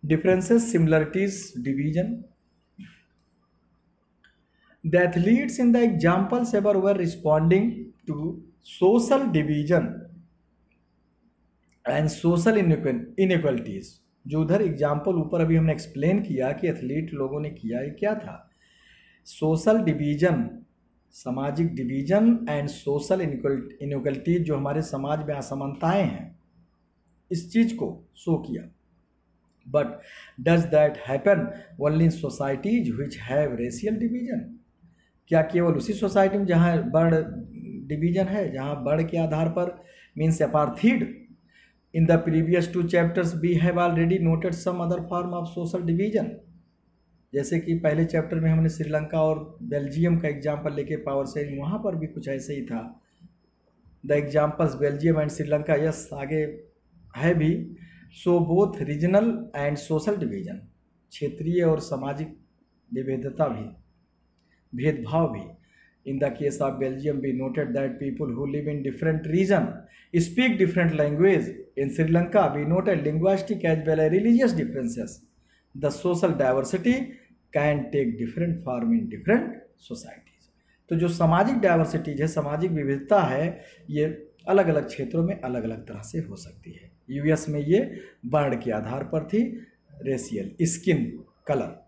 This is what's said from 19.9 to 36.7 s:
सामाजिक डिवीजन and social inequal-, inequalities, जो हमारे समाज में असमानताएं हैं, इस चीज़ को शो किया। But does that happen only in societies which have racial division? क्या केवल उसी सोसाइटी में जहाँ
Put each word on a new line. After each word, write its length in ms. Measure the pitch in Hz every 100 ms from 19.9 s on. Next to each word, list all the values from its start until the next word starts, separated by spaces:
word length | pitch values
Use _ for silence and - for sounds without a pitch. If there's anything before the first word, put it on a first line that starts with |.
| 151 147 147 180 139 113 - - _ _ _ _
सामाजिक 640 | - 127 127 143 147 165
डिवीजन 640 | 123 123 135 139 202 226 233
and 280 | - 147
social 560 | 143 - - 143 - 190
inequal-, 680 | 165 131 143 135 117 - 143
inequalities, 520 | 143 131 135 170 175
जो 160 | 156 143
हमारे 260 | 139 151
समाज 440 | 156 135 139 151 151
में 80 |
असमानताएं 680 | 143 135 139 139 147 160 196
हैं, 340 | 185 - - - _ _ _ _ _ _ _ _ _
इस 200 | 170 -
चीज़ 240 | 226 233 -
को 280 | - - - _
शो 220 | - 160
किया। 300 | - 120 - _ _ _ _ _ _ _ _ _ 131
But 160 | 143 143 - - - - - 135
does 200 | 170 165
that 260 | 202 151 - -
happen 280 | 135 202 190 - - - -
only 220 | 143 156
in 100 | 165
societies 720 | 160 139 - 139 139 196 233
which 320 | 151 113 143 - 113
have 200 | 135 151
racial 420 | 120 120 - 208
division? 480 | 220 233 247 240 240 - - _ _ _ _ _ _ _
क्या 140 | 165
केवल 300 | 156 175 170
उसी 200 | 160 -
सोसाइटी 460 | 202 196 190 196 202
में 80 | 196
जहाँ 300 | 170 170